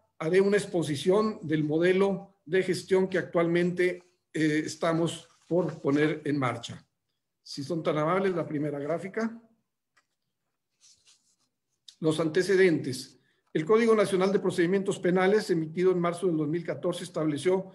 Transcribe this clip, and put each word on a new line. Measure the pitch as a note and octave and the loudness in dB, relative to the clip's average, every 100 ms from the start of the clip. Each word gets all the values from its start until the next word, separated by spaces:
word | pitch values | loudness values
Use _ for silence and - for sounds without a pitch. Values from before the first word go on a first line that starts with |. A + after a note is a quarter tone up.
| _ _ | _ _
haré | D#3+ F#3+ | 2 4
una | G3 G3+ | 4 2
exposición | G3+ F3 D3+ C#3 F#3 G3+ A3 G#3 | 0 -2 -2 0 2 2 2 -4
del | D3 D#3 D3 | -4 -2 0
modelo | D#3 F3+ F#3 G3 F#3+ - _ D3 | 2 2 4 2 -2 -8 _ -2
de | F#3 | 0
gestión | F#3 E3 - F#3 F#3 | 0 -2 0 2 2
que | F3+ | -2
actualmente, | E3+ E3+ E3+ E3+ F3 F3+ F3+ F3+ - _ _ D#3+ | -2 0 2 2 2 2 0 -2 -12 _ _ -2
eh, | D#3 D3+ D3+ | 0 0 -2
estamos | - E3+ D#3+ E3 - - _ _ | -4 -2 0 0 -4 -14 _ _
por | E3+ D#3+ - | -2 -2 -2
poner | C#3 D3 D#3 - C#3+ | 0 2 2 0 -4
en | D3 | -2
marcha. | B2 A2+ - - - _ _ _ _ _ | -2 -4 -10 -14 -20 _ _ _ _ _
Si | - - | -16 -12
son | C3+ E3+ | -6 -4
tan | E3+ D3+ | -2 -2
amables, | D3+ F#3 G3 E3+ | 0 0 0 -2
la | D3 | -4
primera | D3 D3+ C#3+ | -4 -4 -6
gráfica. | C#3+ E3 F#3+ G#3+ A3+ - - _ _ _ _ _ _ _ _ _ _ _ _ _ _ _ _ _ _ _ _ _ _ _ - - | -4 -6 -6 -6 -6 -6 -18 _ _ _ _ _ _ _ _ _ _ _ _ _ _ _ _ _ _ _ _ _ _ _ -20 -4
Los | D#3 D#3 | -2 0
antecedentes. | D#3+ F3 F3+ F#3 F#3+ D3 C3 A#2+ - _ _ _ _ | 0 0 2 4 4 4 -2 -8 -12 _ _ _ _
El | D#3+ | -6
Código | D#3 A3 A#3 G#3+ | 2 4 4 4
Nacional | G3 F#3+ G3 | 2 2 2
de | G3 | 0
Procedimientos | G3 F3+ E3+ G3 G3 E3+ | 0 0 0 0 -2 -2
Penales, | F3+ F#3 F#3 G#3+ G3 | 0 2 4 2 2
emitido | E3+ D#3 D#3+ F#3 | -2 -2 0 0
en | F3+ | 2
marzo | E3+ E3+ F#3 | 0 -2 -2
del | D#3 | 0
dos | D3 | -2
mil | E3+ E3+ | -4 -6
catorce, | C#3 F3+ F3 F#3 | -4 -4 -6 -8
estableció | E3+ D#3 C#3 F3+ F#3+ F#3 | -4 -2 0 0 0 -2